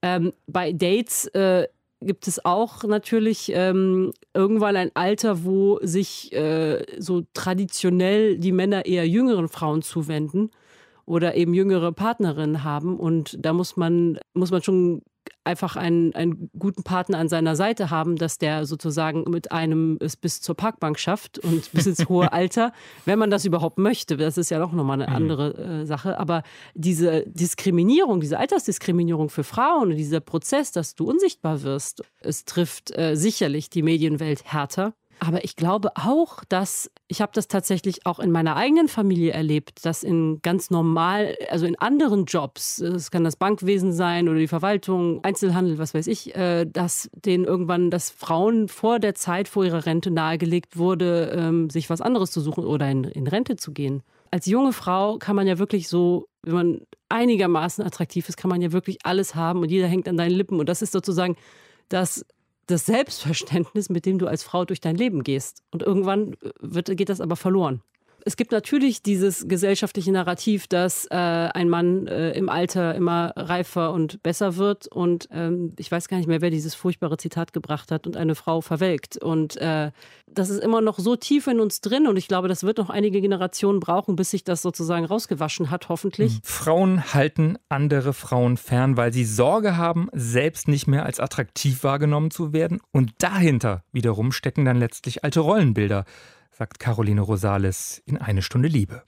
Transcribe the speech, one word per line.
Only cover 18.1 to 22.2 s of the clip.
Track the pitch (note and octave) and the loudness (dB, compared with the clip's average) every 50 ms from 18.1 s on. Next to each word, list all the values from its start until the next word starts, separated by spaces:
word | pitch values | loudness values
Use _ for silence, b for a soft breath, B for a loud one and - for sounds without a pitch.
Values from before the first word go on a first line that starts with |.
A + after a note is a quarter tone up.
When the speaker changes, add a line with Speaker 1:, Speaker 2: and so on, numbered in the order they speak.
| E3+ D#3 | -2 -2
Speaker 1:
dass | E3 E3 - - | -2 -4 -4 -2
der | - D3+ D3+ D#3 D3+ | -2 -2 0 -2 -4
sozusagen | C#3+ D#3+ D3+ - E3+ D3 D#3+ D#3+ D#3 D#3 D#3+ D#3+ - | -4 -6 -6 -4 -4 -2 -2 -2 -2 -2 -4 -2 -2
mit | E3+ E3+ - - | -4 -4 -4 -4
einem | - E3 D#3+ D#3+ D#3 D#3+ D#3+ D#3+ D#3 - | -4 -2 0 0 0 2 2 0 0 -2
es | - D#3+ - | -4 -6 -6
bis | _ - E3+ - - | _ -6 -6 -6 -6
zur | - - E3+ | -6 -8 -6
Parkbank | - F#3 A3 A3 - - D#3 D3+ - | -2 -2 -4 -4 -2 -4 -4 -2 -2
schafft | - - F#3 G#3+ - - _ - | -2 -2 -2 -2 -4 -12 _ -6
und | - F3 E3 E3 D3 - - | -2 0 0 0 0 -2 0
bis | D#3+ E3 | 2 2
ins | G3 F3 - E3+ - | 2 2 0 0 2
hohe | F#3 F3 | 4 4